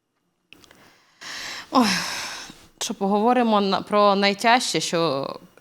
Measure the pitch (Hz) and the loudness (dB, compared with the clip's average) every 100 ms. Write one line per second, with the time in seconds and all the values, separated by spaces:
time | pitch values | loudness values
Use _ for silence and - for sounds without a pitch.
0 | _ _ _ _ _ - - - - _ | _ _ _ _ _ -20 -20 -20 -20 _
1 | _ - - - - - - 277 214 185 | _ -20 -16 -14 -12 -14 -2 2 2 0
2 | - - - - - - - - - 214 | -4 -8 -10 -12 -16 -20 -18 -10 -8 -4
3 | 196 202 226 247 233 208 196 196 190 208 | 0 2 2 2 2 2 2 -2 -2 2
4 | 208 196 202 202 233 247 - 165 - 175 | 4 4 2 2 4 4 2 -4 -2 -2
5 | 165 135 - - - _ | 0 -2 -6 -10 -18 _